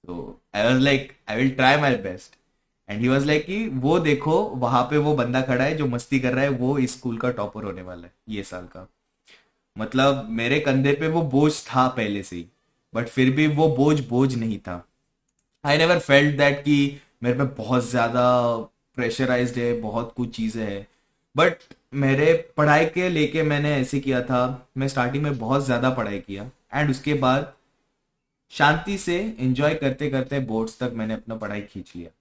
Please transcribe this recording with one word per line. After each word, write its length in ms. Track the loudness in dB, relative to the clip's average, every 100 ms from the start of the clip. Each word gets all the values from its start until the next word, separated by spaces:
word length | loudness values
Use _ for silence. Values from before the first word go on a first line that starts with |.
So 80 | -12 -12 -12 -16 _
I 100 | 0
was 140 | 2 4
like, 560 | 4 2 -2 _ -8
"I 20 | 0
will 180 | 0
try 220 | 4 4 4
my 160 | 2 0
best।" 260 | -4 -12 -18 _ _ _ _ _ -10
And 100 | -2
he 60 | 2
was 180 | 2 2
like 180 | 0
कि, 220 | -2 -6 -4
"वो 320 | -2 2 2
देखो, 440 | 2 0 2 0
वहाँ 400 | 0 -2 0 2
पे 140 | 2 2
वो 180 | 2
बंदा 260 | 0 0 -2
खड़ा 220 | 0 0
है 140 | 0 0
जो 80 |
मस्ती 340 | -2 -4 -2 0
कर 140 | 0
रहा 100 | 0
है, 60 | 0
वो 300 | 0 0 0
इस 180 | -2 -4
स्कूल 200 | -6 -4
का 140 | -4
topper 320 | -4 -8 -8
होने 180 | -10 -10
वाला 260 | -14 -16 -18
है 60 | _ -10
ये 140 | -10
साल 220 | -8 -12
का।" 240 | -14 -20 -20 _ _ _ _ -20 _ _ _ -10
मतलब, 520 | -4 2 2 0 -4
मेरे 300 | -4 0 0
कंधे 340 | 2 2 2
पे 140 | 2 0
वो 140 | 0
बोझ 440 | 0 2 2 0 -4
था 200 | 0 0
पहले 360 | 0 -2 -4
से 120 | -6
ही, 100 | -12 -14 _ _ _ _
but 120 | -6 -4
फिर 280 | 2 2
भी 120 | 4 2
वो 280 | 4 2
बोझ 320 | 4 2 2 0
बोझ 280 | 0 0
नहीं 240 | 0 -4 -6
था। 280 | -8 -12 -14 _ _ _ _ _ _ _
I 40 | 0
never 280 | 2 4 2
felt 400 | 6 6 6 4
that 260 | 2 2
कि 380 | 2 4 2 -2 _ _
मेरे 140 | -2 0
पे 60 |
बहुत 400 | -2 -4 -2 0
ज़्यादा 720 | 0 0 0 2 4 4 2 -2 -8 _ _
pressurized 640 | -4 -4 0 0 2 0 -2
है, 240 | -2 -2
बहुत 320 | -4 -6 -6 -6
कुछ 180 | -6
चीज़ें 300 | -4 -4 -4
हैं। 220 | -6 -8 -12 _ _ _ _ 2
But 380 | 2 2 _ -20 _
मेरे 600 | 0 2 4 4 2 0 0
पढ़ाई 280 | 4 4
के 240 | 2 0 -2
लेके 340 | 0 0 0
मैंने 320 | 0 0 0
ऐसे 240 | 0 0 -2
किया 220 | 0 -2
था, 480 | 0 0 0 -4 -12 -6
मैं 100 | -4
starting 360 | -2 -2 -2
में 140 | -2 -4
बहुत 280 | 0 0
ज़्यादा 240 | 2 0 0
पढ़ाई 300 | 0 -4 -6
किया, 320 | -10 -12 -12 _ _
and 140 | -2 -2
उसके 240 | -2 -2
बाद 400 | 0 2 0 -2 _ _ _ _ _ _ _ _ _ _
शांति 480 | 2 2 2 -2 -6
से 380 | -2 -2 -4 -2
enjoy 360 | -2 2 0
करते 340 | 0 -4 -2 -2
करते 300 | -2 -2 -4
boards 400 | -2 -4 -4 -6
तक 120 | -6
मैंने 200 | -4 -6
अपना 220 | -6 -8
पढ़ाई 260 | -10 -8 -8
खींच 320 | -10 -14 -14
लिया। 140 | -16 -16 _